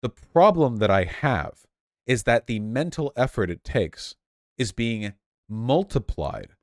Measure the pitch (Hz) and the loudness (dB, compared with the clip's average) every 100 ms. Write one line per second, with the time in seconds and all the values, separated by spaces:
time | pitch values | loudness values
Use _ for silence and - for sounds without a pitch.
0 | 123 - - - 190 175 143 113 104 98 | -8 -10 -2 6 6 6 2 2 4 4
1 | 87 - 147 113 73 - _ _ _ _ | 2 -2 -2 -2 -4 -12 _ _ _ _
2 | - 127 - 117 - 110 107 120 170 - | -2 -2 2 0 0 -6 -4 -4 -4 -4
3 | 143 - 131 - 95 85 - 127 85 - | -6 -2 -2 0 -2 -4 -4 -2 -2 -4
4 | - - _ _ _ _ 120 - 117 113 | -16 -16 _ _ _ _ -6 -2 -4 -2
5 | 104 104 _ _ _ 110 117 147 196 139 | -6 -12 _ _ _ -8 0 0 2 -4
6 | 104 - 73 53 - _ | -4 -6 -6 -6 -14 _